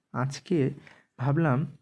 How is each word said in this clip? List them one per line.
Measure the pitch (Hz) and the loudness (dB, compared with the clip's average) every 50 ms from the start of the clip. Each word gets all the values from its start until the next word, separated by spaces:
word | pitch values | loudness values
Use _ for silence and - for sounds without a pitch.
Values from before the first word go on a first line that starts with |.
| _ _ - | _ _ -4
আজকে | 120 127 135 139 - - - 185 156 131 135 135 - - - - - _ _ _ - | -4 -4 -4 -4 -8 -4 -2 0 2 2 0 -2 -4 -12 -20 -20 -20 _ _ _ -4
ভাবলাম | 123 135 143 156 165 151 123 131 - - - - | 0 0 2 2 2 2 2 2 0 -4 -8 -8